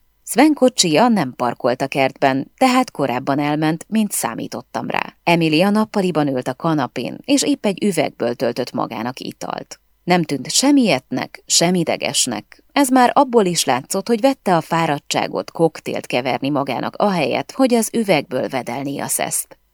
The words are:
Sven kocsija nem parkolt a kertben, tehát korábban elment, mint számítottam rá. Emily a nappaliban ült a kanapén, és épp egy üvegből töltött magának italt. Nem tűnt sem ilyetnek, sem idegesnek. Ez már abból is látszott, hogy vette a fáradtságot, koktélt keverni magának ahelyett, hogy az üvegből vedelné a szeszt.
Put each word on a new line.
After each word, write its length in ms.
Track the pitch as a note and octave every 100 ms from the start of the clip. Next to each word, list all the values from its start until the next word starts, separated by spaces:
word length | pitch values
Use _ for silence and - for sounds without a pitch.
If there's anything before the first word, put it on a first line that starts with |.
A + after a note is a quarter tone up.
| _ _
Sven 300 | - - D#4
kocsija 540 | C#4+ B3+ - F3+ D3 A#3+
nem 260 | G#3 C3 -
parkolt 460 | A#2+ A2+ A#2+ B2+
a 60 | C#3
kertben, 640 | D3+ C3+ - C#3+ C3+ - _
tehát 340 | C4 B3+ B3
korábban 480 | - C3+ B2 C3+ C#3
elment, 460 | D3 D3+ D#3 E3 -
mint 220 | A3 G#3
számítottam 800 | - A#2 A2+ A2+ A#2 - A#2 B2
rá. 260 | - - -
Emily 380 | - E3+ D#3+ D3+
a 80 | G3+
nappaliban 580 | G#3 G#3+ G#3 F#3 D#3 D3
ült 200 | C3 B2+
a 60 |
kanapén, 640 | B2+ E3 D3+ B2 - B2 - -
és 180 | C#4+
épp 220 | C#4+ C#4 G#3+
egy 180 | -
üvegből 520 | G#3 E3+ C3 - A#2+ A#2+
töltött 360 | A#2 A#2+ B2
magának 480 | - - A2+ A#2+ C3
italt. 600 | - - - - - - _ _
Nem 200 | - F3+
tűnt 280 | D#3+ C#3 D3+
sem 240 | - C4+ C#4+
ilyetnek, 680 | A3 C3 - B2+ D#3+ - -
sem 280 | - E3+
idegesnek. 880 | F#3 D3 G2+ F#2 C#3+ - G#2+ - - _
Ez 180 | - C4+
már 220 | C4 B3
abból 320 | - C#4 A#3 F#3
is 180 | E3
látszott, 440 | - B2+ D3+ F#3+ G3
hogy 140 | A#3
vette 340 | C4+ C4+ - E3+
a 60 |
fáradtságot, 920 | - E3 D#3+ C#3+ - - - - -
koktélt 540 | - E3 - - A2+ -
keverni 440 | B2+ B2+ B2 C3+
magának 460 | C#3+ C#3 B2+ A2+ -
ahelyett, 560 | G#3 F3+ B2+ A#2+ -
hogy 220 | - C4
az 160 | A#3 G#3+
üvegből 540 | A#2+ G3 D#3 - B2 G#2
vedelné 520 | C3 A#2 B2 C#3 C#3+
a 80 | -
szeszt. 500 | - - - - - _